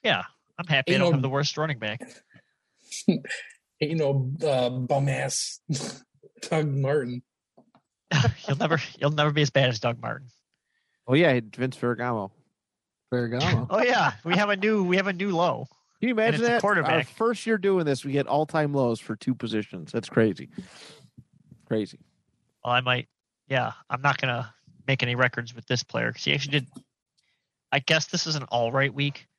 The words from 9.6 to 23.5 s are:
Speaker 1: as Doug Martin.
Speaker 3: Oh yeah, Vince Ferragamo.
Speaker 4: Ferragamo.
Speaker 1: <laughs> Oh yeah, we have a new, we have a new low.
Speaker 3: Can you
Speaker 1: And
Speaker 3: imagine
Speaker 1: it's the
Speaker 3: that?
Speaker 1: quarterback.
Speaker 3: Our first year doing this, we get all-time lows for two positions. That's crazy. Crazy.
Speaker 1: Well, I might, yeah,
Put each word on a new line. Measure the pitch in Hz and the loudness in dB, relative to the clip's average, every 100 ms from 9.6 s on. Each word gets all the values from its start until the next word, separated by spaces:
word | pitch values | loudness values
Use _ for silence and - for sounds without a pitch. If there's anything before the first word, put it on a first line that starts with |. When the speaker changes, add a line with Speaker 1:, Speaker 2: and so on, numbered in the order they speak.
| 127 | 2
Speaker 1:
as | 113 | 0
Doug | 123 117 | -2 -2
Martin. | 117 117 127 _ _ _ _ _ _ _ - | -6 -8 -12 _ _ _ _ _ _ _ 0
Speaker 3:
Oh | |
yeah, | 139 170 123 110 - | 4 6 4 -2 -6
Vince | 127 - | -6 -2
Ferragamo. | 123 117 123 117 98 _ _ _ _ _ _ _ _ | -2 -2 -2 -4 -6 _ _ _ _ _ _ _ _
Speaker 4:
Ferragamo. | 123 117 120 160 - - | -4 -2 0 2 0 0
Speaker 1:
<laughs> | |
Oh | 208 | 0
yeah, | 240 247 151 - | 2 4 2 -2
we | 165 180 | -2 0
have | 208 | 2
a | 202 | 2
new, | 208 214 | 2 2
we | 180 185 | 2 2
have | 196 | 2
a | |
new | 180 202 | -2 -2
low. | 170 175 120 131 _ _ _ | 0 0 -2 -8 _ _ _
Speaker 3:
Can | 240 | 0
you | |
Speaker 1:
And | 220 | 2
Speaker 3:
imagine | 220 | 2
Speaker 1:
it's | 247 | 2
the | 240 | 2
Speaker 3:
that? | 240 | 2
Speaker 1:
quarterback. | 208 190 - | 2 2 2
Speaker 3:
Our | 143 | 0
first | 143 - 226 220 226 | -2 -2 0 0 0
year | 220 | 0
doing | 196 190 151 | 2 2 2
this, | 135 | -2
we | 143 | 0
get | 139 - | -2 0
all-time | 143 156 160 147 | 0 0 0 0
lows | 143 123 117 | 2 2 0
for | - 110 | -6 -4
two | - 120 | -2 -2
positions. | 113 110 101 92 78 | -2 -4 -4 -12 -6
That's | 117 - | -6 -2
crazy. | - 110 87 - - - - - - - - _ _ _ - _ | 2 2 2 -10 -16 -18 -20 -20 -20 -20 -20 _ _ _ -20 _
Crazy. | 110 101 - _ _ _ _ _ _ | -4 -4 -10 _ _ _ _ _ _
Speaker 1:
Well, | 117 | -2
I | 123 | 0
might, | 127 123 123 _ _ _ | 2 -2 -4 _ _ _
yeah, | _ | _